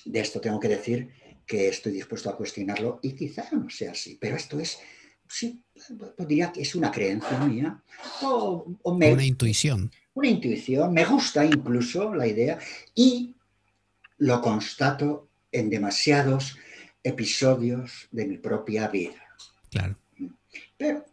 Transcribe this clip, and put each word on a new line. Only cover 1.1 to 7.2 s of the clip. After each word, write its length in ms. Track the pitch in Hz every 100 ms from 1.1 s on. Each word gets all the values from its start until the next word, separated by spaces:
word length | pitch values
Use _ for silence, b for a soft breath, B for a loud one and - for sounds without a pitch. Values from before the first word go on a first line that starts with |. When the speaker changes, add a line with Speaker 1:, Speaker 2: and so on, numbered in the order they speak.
| b b b -
Speaker 1:
que 220 | 107 98
estoy 240 | - 110
dispuesto 380 | 98 - 113 -
a 60 | -
cuestionarlo 640 | 101 - 98 104 113 -
y 100 | 135
quizá 360 | - 147 - -
no 160 | 269 -
sea 220 | - -
así, 240 | - - -
pero 160 | 107 143
esto 220 | - 143
es, 200 | 170 - B B B B -
sí, 340 | - 233 240 _ _ - 220 202 -
diría 320 | 156 151 170
que 100 | -
es 120 | - 180
una 160 | 151
creencia 480 | - 98 101